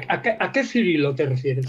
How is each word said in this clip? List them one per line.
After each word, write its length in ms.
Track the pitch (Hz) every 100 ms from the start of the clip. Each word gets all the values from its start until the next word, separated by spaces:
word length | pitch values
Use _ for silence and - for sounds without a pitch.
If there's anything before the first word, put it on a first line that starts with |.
| -
¿A, 60 |
a 80 | 185
qué, 140 | 240 226
a 140 | -
qué 100 | 269
Cirilo 520 | 269 247 185 156 143
te 120 | 135 139
refieres? 380 | 127 139 131